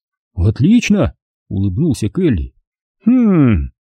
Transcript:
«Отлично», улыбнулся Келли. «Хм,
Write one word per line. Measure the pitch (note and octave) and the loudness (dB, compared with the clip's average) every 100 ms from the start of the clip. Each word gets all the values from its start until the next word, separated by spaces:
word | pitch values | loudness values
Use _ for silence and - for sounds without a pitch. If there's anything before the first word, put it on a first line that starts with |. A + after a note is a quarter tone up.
| _ _ _ - | _ _ _ -2
«Отлично», | F#2+ A2 D#3+ A#3+ - G3+ B2+ - _ _ - | -2 0 2 2 2 0 -2 -6 _ _ -10
улыбнулся | G2 G2 F#2 E3+ A#2 G#2+ | -6 -4 -2 -2 -2 -4
Келли. | - F3+ F#2+ C2+ - _ _ _ _ - | -2 -2 -2 -6 -14 _ _ _ _ 0
«Хм, | B3+ A3+ F3 C3 F#2 C2 - | 2 2 2 2 2 -4 -12